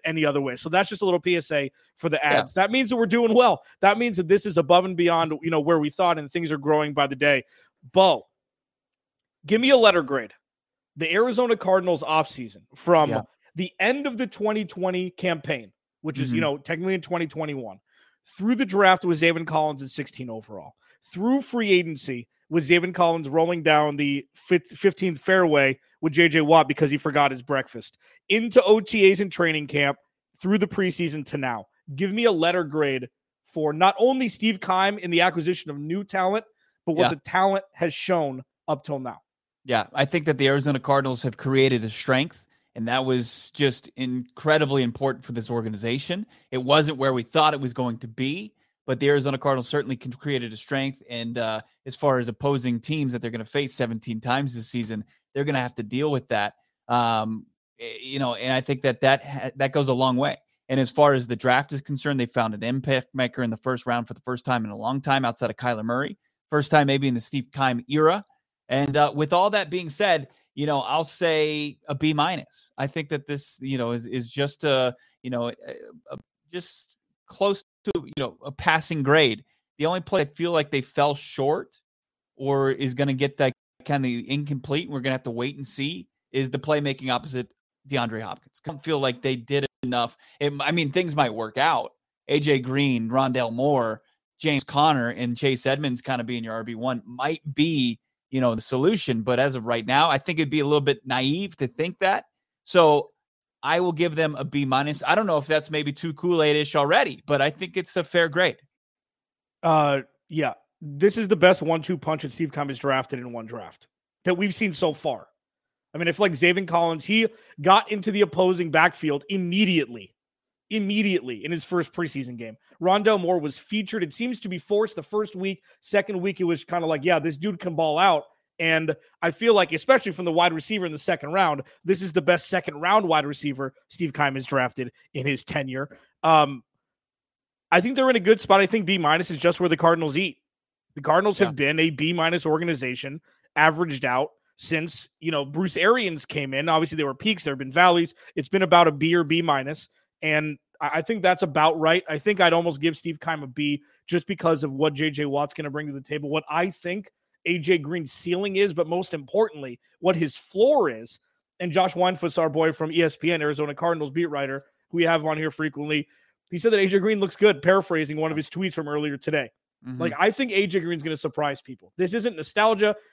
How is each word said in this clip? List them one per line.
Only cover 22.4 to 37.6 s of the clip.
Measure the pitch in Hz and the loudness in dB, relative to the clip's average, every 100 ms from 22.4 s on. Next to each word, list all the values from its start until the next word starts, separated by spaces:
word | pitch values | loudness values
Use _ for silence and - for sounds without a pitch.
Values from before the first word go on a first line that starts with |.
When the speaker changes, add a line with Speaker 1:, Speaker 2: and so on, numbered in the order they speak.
| _ | _
Speaker 1:
with | 165 139 | -2 4
Zaven | 175 180 | 2 2
Collins | 180 170 165 143 | 2 2 2 0
rolling | 156 170 175 | 0 2 2
down | 156 151 151 147 | 4 4 4 0
the | 143 139 - - | -2 -2 -6 -18
fif-, | - 175 - | 0 0 0
fifteenth | - 196 - 185 147 | 0 0 2 -2 -2
fairway | - 185 170 147 135 131 _ _ | 2 4 6 6 4 0 _ _
with | 160 | 0
J | 147 170 | 4 4
J | 160 | 4
Watt | 147 160 147 | 6 6 6
because | - 147 | 2 0
he | 143 | 0
forgot | 156 143 143 | -2 2 2
his | 131 | 0
breakfast, | 127 139 127 117 - - _ _ - | -4 -4 -4 -12 -18 -20 _ _ -2
into | 214 233 240 | -2 4 4
O | 196 214 | 6 4
T | - 220 190 | 4 4 6
As | 196 | 4
and | 196 | 0
training | - 165 156 143 | -2 0 0 -4
camp, | 147 139 143 _ _ _ _ | 0 0 -2 _ _ _ _
through | 185 208 | -2 0
the | 196 | 0
preseason | - 185 160 170 151 135 | 0 -2 -2 -4 -6 -8
to | 147 | -6
now. | 127 113 - _ - 139 | -6 -6 -10 _ -16 -6
Give | 190 | -4
me | 214 233 | 2 2
a | |
letter | 170 170 180 | 4 2 0
grade | 151 151 143 131 123 _ _ _ _ | -2 -2 -2 -2 -8 _ _ _ _
for | 160 151 | -4 -2
not | 156 185 196 | 2 2 4
only | 247 262 240 | 2 2 -2
Steve | - 220 190 | -2 -2 -2
Keim | - 185 196 208 | -2 0 0 -2
in | 175 | -2
the | 170 | 2
acquisition | 180 170 156 180 156 | 4 2 -2 -4 -8
of | 143 | -10
new | 151 190 | -6 -6
talent, | 202 190 185 214 - _ _ _ - | -4 -2 0 0 -4 _ _ _ -4
but | |
what | 156 139 | 2 2
Speaker 2:
Yeah. | |
Speaker 1:
the | 151 - | 2 -2
talent | 185 196 196 | 2 2 0